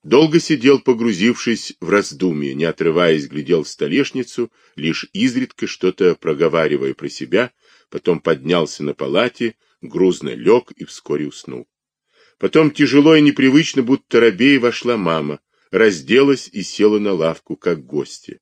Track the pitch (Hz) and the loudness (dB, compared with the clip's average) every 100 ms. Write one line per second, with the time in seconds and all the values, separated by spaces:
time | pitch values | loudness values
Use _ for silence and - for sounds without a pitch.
0 | - 123 156 160 - 147 127 135 - 117 | 4 4 4 2 0 0 4 2 2 0
1 | 117 90 110 117 - 113 - - 85 101 | 0 0 0 0 -4 -4 -8 -12 0 0
2 | 95 71 92 76 71 67 82 - 82 80 | 0 -4 -4 -2 -6 -4 -4 0 0 2
3 | 87 80 69 71 69 85 73 - 73 104 | 2 0 -2 -10 -2 -2 -2 -8 -2 -2
4 | 131 135 123 - 117 _ _ - 82 - | -2 -6 -8 -8 -8 _ _ -6 -6 -6
5 | - 95 233 123 127 - 107 - 92 - | -8 -4 -2 -2 -8 -8 -10 -4 -4 0
6 | 90 82 82 71 80 80 78 71 67 67 | 0 0 -4 -2 0 0 0 -2 -4 -8
7 | 71 - 65 98 123 _ _ _ _ - | -12 -12 -4 -2 -2 _ _ _ _ -6
8 | - 87 - 76 65 87 76 - 73 71 | -4 -2 -2 -2 0 -2 -2 -6 -8 -6
9 | 69 87 123 - 117 _ _ _ - - | -4 -2 -2 -4 -8 _ _ _ -10 0
10 | 92 85 73 58 71 117 - - - - | 0 0 -8 -4 2 2 0 -20 -18 -18
11 | - 73 73 - - 62 - _ _ _ | -8 -6 -6 -12 -16 -16 -18 _ _ _
12 | _ _ _ _ 98 156 156 - 143 139 | _ _ _ _ 0 2 2 2 2 6
13 | 147 160 147 143 131 143 156 139 120 135 | 6 6 4 4 2 2 2 -2 0 -2
14 | _ 117 113 95 131 139 120 117 120 113 | _ 4 4 4 2 4 0 -2 -4 -2
15 | 87 80 73 73 _ _ _ 92 110 87 | -2 -2 -4 -10 _ _ _ 2 2 2
16 | 67 127 139 131 - 104 90 - 107 107 | 2 4 4 0 -4 -10 -10 0 0 2
17 | 104 92 80 82 _ - - 82 64 73 | -2 -2 -2 -4 _ -6 -4 -6 -6 -8
18 | 67 - - - | -8 -14 -20 -20